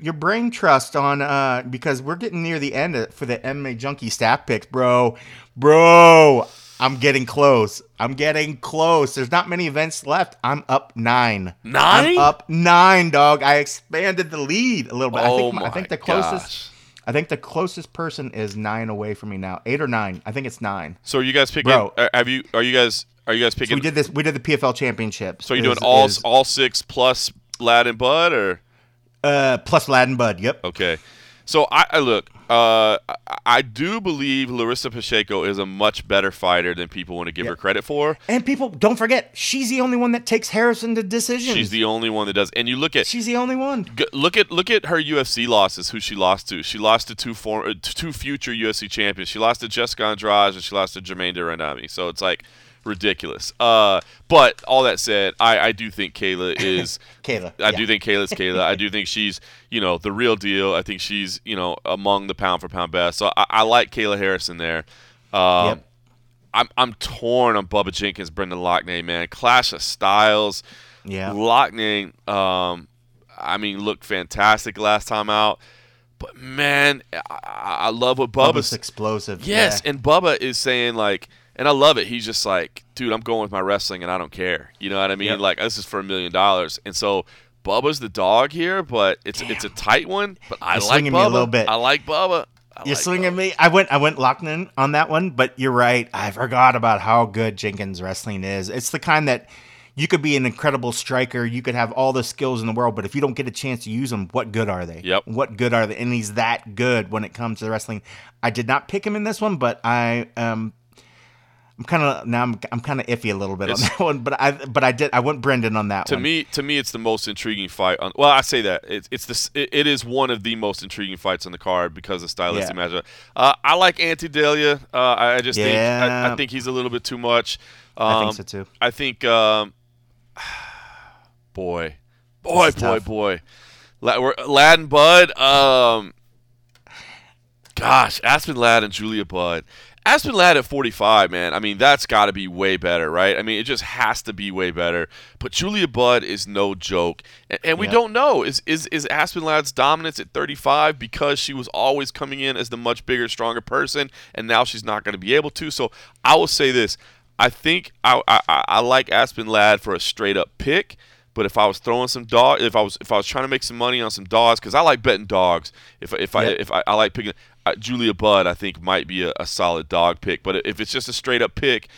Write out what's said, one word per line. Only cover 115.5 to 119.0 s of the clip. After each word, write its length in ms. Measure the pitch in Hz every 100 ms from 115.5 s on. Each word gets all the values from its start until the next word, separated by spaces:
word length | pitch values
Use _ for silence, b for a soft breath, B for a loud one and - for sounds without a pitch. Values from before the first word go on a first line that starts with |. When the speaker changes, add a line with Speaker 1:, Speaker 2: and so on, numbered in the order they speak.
| 127 113 107
Speaker 1:
on 120 | 104
that 180 | 98 -
Speaker 2:
to 80 |
Speaker 1:
one. 80 | 131
Speaker 2:
me, 220 | 139 160 -
to 100 | 151
me, 140 | 143 143
it's 120 | 123
the 60 | 117
most 280 | 113 110 110
intriguing 400 | 98 113 104 95
fight 300 | - 92 92
on, 100 | 92 -
well, 140 | 143
I 100 | 135
say 200 | - 131
that. 220 | 101 90 -
It's, 200 | 101